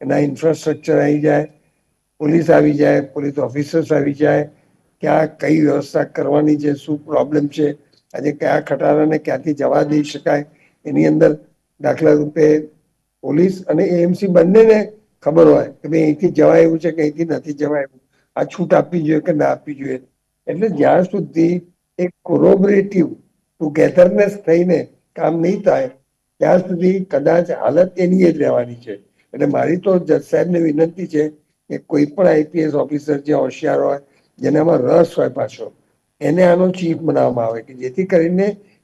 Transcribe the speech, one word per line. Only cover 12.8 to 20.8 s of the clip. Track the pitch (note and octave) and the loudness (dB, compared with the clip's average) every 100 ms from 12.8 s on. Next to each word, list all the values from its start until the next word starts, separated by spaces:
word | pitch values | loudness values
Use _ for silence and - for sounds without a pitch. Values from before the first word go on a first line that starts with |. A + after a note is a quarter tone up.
| _ _ _ _ | _ _ _ _
પોલીસ | C3+ D3 F#3 - | -4 0 0 -2
અને | - D#3 | -4 -2
એ | F#3+ F3 | 0 0
એમ | F3 | 0
સી | F3+ G3+ | 0 0
બંનેને | F3 E3+ G#3+ A3+ G#3+ G3 - _ _ | 2 4 6 6 4 0 -8 _ _
ખબર | C#3+ D#3+ D#3+ | -2 4 6
હોય | C#3 A#2+ | 6 2
કે | - D3+ | -8 -4
ભાઈ | D#3+ | 0
અહીંથી | D#3 D3 F3+ | 0 0 0
જવાય | D#3 D3 E3 | 2 4 6
એવું | E3 E3 | 4 2
છે | E3 | -4
કે | D#3+ | -2
અહીંથી | D3+ D3 E3 | -4 -4 -6
નથી | C#3 D3+ | -6 -8
જવાય | C#3+ D3 D3 | -6 -4 -4
એવું, | C#3 _ _ _ _ - | -6 _ _ _ _ -8
આ | |
છૂટ | C#3+ - F3 | -8 -6 0
આપવી | D#3+ D3 F3 | 0 0 -2
જોઈએ | D3+ D#3 | -2 -2
કે | - | 0
ના | D3 C#3 | -2 -2
આપવી | C3+ - C3+ | -4 -8 -12
જોઈએ. | C3+ B2+ - _ _ _ - | -10 -10 -12 _ _ _ -10
એટલે | E3 A3 | -4 -4
જ્યાં | D3+ | 0